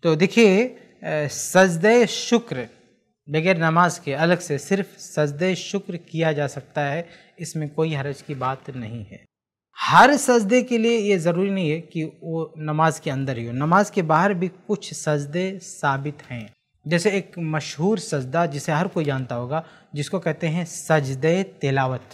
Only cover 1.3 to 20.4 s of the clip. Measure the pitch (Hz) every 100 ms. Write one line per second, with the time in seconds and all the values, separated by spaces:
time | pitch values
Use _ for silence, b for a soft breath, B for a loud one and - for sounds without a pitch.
1.3 | - - 180 190 165 196 240 226 - -
2.3 | 233 - 131 113 _ _ _ _ _ -
3.3 | 147 165 180 160 160 175 170 - 139 165
4.3 | 175 - 143 - 196 196 - - - 151
5.3 | 143 185 175 - 196 190 170 - 160 160
6.3 | 147 143 139 - - 143 151 170 B B
7.3 | - 156 160 147 151 160 147 139 135 -
8.3 | 139 127 135 - 131 110 117 101 - _
9.3 | _ _ _ _ - - 160 240 294 -
10.3 | 240 196 247 247 233 226 233 208 196 160
11.3 | 170 196 190 165 156 165 170 156 - 165
12.3 | 165 160 156 151 151 160 156 - 135 135
13.3 | 120 117 123 151 180 202 - 160 156 196
14.3 | 190 180 - - 208 - 151 - 147 143
15.3 | 165 185 190 - - 147 135 143 143 -
16.3 | 123 104 _ _ _ 147 170 185 196 190
17.3 | - 160 156 147 - 175 214 - 147 131
18.3 | 160 170 143 - 151 185 - 147 135 127
19.3 | 120 123 156 160 B B 143 143 190 170
20.3 | 151